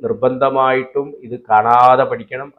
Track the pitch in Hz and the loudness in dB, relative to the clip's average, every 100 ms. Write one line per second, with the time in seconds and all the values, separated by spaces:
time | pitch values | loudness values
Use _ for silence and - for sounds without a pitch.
0 | 117 104 127 127 135 135 131 131 127 143 | -8 -4 -2 0 -2 0 0 -2 -4 -6
1 | 143 - 120 123 - 107 117 120 127 127 | -8 -12 -16 -16 0 0 2 4 4 4
2 | 123 117 107 127 143 | 2 -4 -10 -14 -14